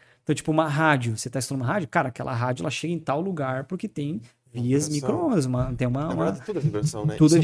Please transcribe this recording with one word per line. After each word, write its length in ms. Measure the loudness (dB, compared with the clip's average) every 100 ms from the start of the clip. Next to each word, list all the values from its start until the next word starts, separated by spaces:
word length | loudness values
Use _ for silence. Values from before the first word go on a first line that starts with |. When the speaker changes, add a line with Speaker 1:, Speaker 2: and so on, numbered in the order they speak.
| _ _
Speaker 1:
Então, 120 | -4
tipo, 160 | -2 0
uma 180 | 2 2
rádio. 480 | 2 4 4 2 -4
Você 140 | -4
tá 80 | -6
estudando 240 | -4 -4
uma 100 | -2
rádio? 160 | -2 0
Cara, 200 | 0 0
aquela 240 | -4 -6
rádio, 280 | -2 -2 -2
ela 80 | -4
chega 220 | -4 -4
em 60 | -4
tal 220 | -2 -2
lugar 440 | -2 -4 -4 -6
porque 220 | -6 -8 -8
tem 320 | -6 -6 -6 -12 _ _
vias 360 | -4 2 2 2
Speaker 2:
Vibração. 40 | -2 0 0
Speaker 1:
micro-ondas. 300 | 2 2 2
Uma, 260 | 0 -2
tem 120 | 0 0
uma, 140 | 0
Speaker 2:
Na 140 | -2
Speaker 1:
uma 100 | -2
Speaker 2:
verdade, 200 | -2 -2 -4
tudo 120 | -2
é 40 |
vibração, 440 | 0 0 -2 -2 -2
né? 80 | 6
Speaker 1:
Tudo 80 |
é 20 | 6
Speaker 2:
Isso 100 |
aqui 40 | 8